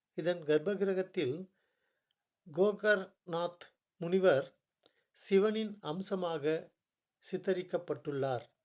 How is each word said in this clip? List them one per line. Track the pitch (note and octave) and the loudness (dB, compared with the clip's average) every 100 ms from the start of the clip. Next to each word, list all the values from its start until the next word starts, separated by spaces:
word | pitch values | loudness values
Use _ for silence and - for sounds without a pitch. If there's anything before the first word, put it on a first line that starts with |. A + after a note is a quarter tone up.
| _ | _
இதன் | - E3 E3+ | -6 -2 -2
கர்ப்பகிரகத்தில் | D3+ D3+ F3 F#3+ G3 F#3 F#3 F3+ C3 D#3+ F#3+ _ _ _ _ _ _ _ _ _ F3 | 2 2 2 -2 0 0 -2 -2 -2 -4 -8 _ _ _ _ _ _ _ _ _ -6
கோகர்நாத் | D#3 G#3 G3+ G#3+ G3+ F#3 _ F3 E3 F3 - - _ _ - | 2 2 2 2 2 0 _ -6 -4 -4 -6 -20 _ _ -10
முனிவர் | E3+ F#3+ F#3 C3+ - _ _ _ _ _ _ | -2 4 6 4 2 _ _ _ _ _ _
சிவனின் | _ - F#3+ G#3+ G#3+ G#3+ - | _ 2 4 4 0 -6 -8
அம்சமாக | D3+ F3 F#3+ F#3+ E3+ D#3+ D3 D#3+ - _ _ _ _ _ | -6 -6 -4 -4 -2 -2 -2 -2 -6 _ _ _ _ _
சித்தரிக்கப்பட்டுள்ளார். | - F#3 G3 F3+ F3+ F3 - C3+ D3+ C#3 C3+ A#2+ - _ | -10 -6 -2 -4 -2 -6 -4 -6 -4 -2 0 -2 -6 _